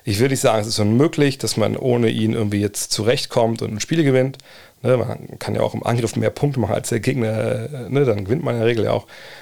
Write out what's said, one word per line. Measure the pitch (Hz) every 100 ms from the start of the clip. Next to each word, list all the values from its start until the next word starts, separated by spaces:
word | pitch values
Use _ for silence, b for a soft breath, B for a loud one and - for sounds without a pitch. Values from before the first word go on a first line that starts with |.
ich | - 101
will | 135
nicht | 135
sagen, | 131 110
es | 104
ist | 107
unmöglich, | 104 113 165 160 143 139
dass | 110 -
man | 107 107
ohne | 131 120 113
ihn | 120 110
irgendwie | 113 107 101
jetzt | 104 - -
zurechtkommt | - 107 139 - 127 113 113
und | 110 107
ein |
Spiel | - 165
gewinnt. | 143 131 131 135 B B B B
Ne, | 120 123
man | - - - -
kann | -
ja | 107
auch | 110 110
im | -
Angriff | 120 113 113
mehr | 110
Punkte | - 143 131
machen | 107
als | 107 -
der | 117
Gegner, | 123 135 110 110 113 117 117
äh, | 139 120
ne, | 135 135
dann | 104 95
gewinnt | 131
man | 139 120
in |
der | 113
Regel | 117 -
ja |
auch. | 110 - B B B